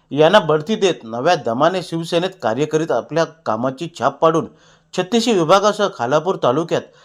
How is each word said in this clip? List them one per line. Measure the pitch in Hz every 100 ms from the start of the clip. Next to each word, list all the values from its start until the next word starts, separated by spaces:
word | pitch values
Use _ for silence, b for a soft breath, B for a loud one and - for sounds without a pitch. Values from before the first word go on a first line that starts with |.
| b
यांना | 139 156 208
बढती | 160 156 151
देत | 208 185 -
नव्या | 113 117 143
दमाने | 165 117 117 160 185
शिवसेनेत | 160 165 165 170 185 185
कार्य | 165 127
करीत | 156 156 160
आपल्या | 123 - 151
कामाची | 156 - - 110 131 135 165 -
छाप | 123 -
पाडून | 165 160 107 b b b b -
छत्तीसशे | 180 233 233
विभागासह | 202 156 196 208 202 202 -
खालापूर | 120 151 165 180
तालुक्यात | 139 131 165 147 - b